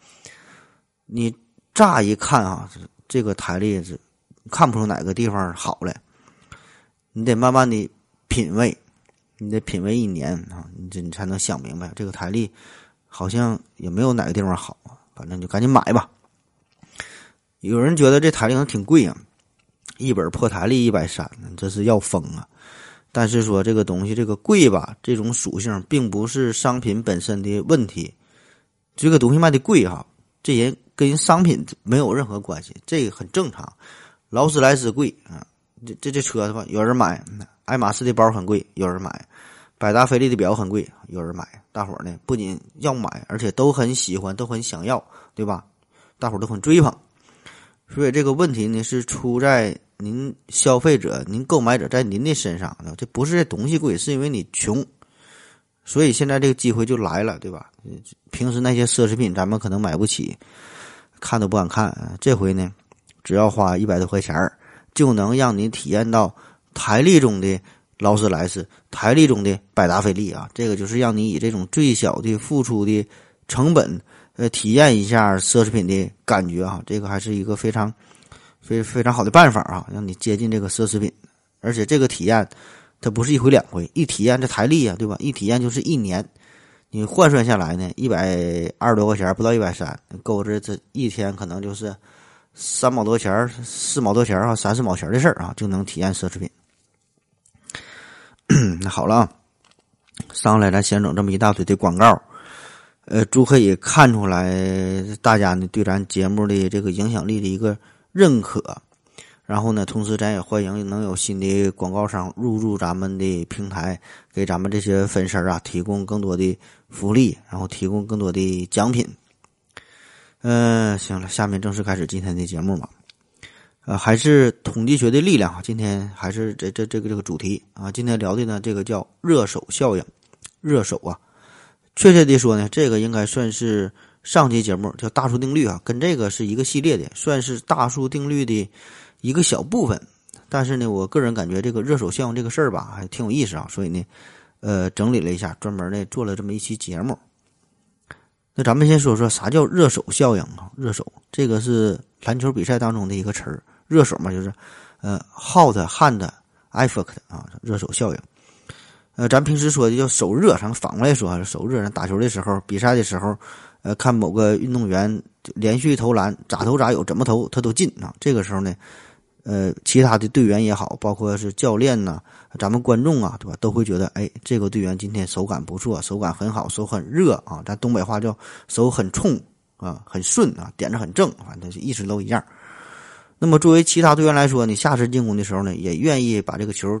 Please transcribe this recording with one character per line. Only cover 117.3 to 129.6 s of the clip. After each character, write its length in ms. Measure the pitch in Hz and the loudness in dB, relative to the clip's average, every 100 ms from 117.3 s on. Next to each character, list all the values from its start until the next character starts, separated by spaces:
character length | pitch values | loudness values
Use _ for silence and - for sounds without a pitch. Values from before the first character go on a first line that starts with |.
| - - | 0 -10
然 100 | 92 | -8
后 80 | 92 | -8
提 200 | - 92 | -6 -4
供 180 | 104 | -4
更 120 | 104 107 | -4 -2
多 140 | 98 | -2
的 360 | 95 95 92 90 | 0 -2 -4 -4
奖 200 | - 110 | 0 0
品。 160 | 123 - - _ _ _ _ _ - _ _ - - _ _ | 0 -4 -8 _ _ _ _ _ -20 _ _ -20 -20 _ _
呃， 540 | 120 120 117 113 107 101 | 0 2 4 4 2 -2
行 200 | - 95 | -4 -8
了， 80 | 92 | -6
下 200 | - 104 | -4 -2
面 120 | 98 | -2
正 140 | 101 | -4
式 80 | 101 | -4
开 140 | 101 | -4
始 100 | 95 | -4
今 160 | 78 95 | -4 -6
天 140 | 92 | -4
的 100 | 87 | -4
节 160 | 87 82 | -6 -4
目 160 | 95 87 | -4 -4
吧。 100 | - _ _ _ _ _ - _ _ _ | -6 _ _ _ _ _ -20 _ _ _
呃， 100 | - | -8
还 220 | 101 113 113 | -2 2 4
是 340 | 151 147 123 - | 6 6 6 2
统 240 | - 117 117 | -6 -2 0
计 100 | 143 | 2
学 140 | 117 | 4
的 100 | 135 | 4
力 160 | 185 147 | 4 2
量 160 | 87 | 2
啊， 80 | 87 | -4
今 160 | - 110 | -8 -4
天 340 | 107 101 101 | -2 -2 -6
还 160 | 95 92 | -8 -6
是 240 | 107 110 | -4 -6
这， 160 | 101 95 | -6 -8
这， 160 | 107 110 | -6 -4
这 120 | 110 | -4
个， 80 | 107 | -4
这 80 | |
个 60 | 104 | -6
主 160 | 98 80 | -6 -6
题 260 | 92 101 _ | -6 -6 _
啊， 180 | - 98 | -12 -10
今 120 | 123 | -6
天 140 | 120 113 | -2 -2
聊 180 | 98 | -2
的 80 | 107 | -2
呢， 160 | 113 107 | -2 -4
这 140 | 113 | -4
个 100 | 101 | -4
叫 240 | 98 104 - _ | -4 -4 -6 _
热 240 | 170 151 | 2 2
手 180 | 101 - | 2 -4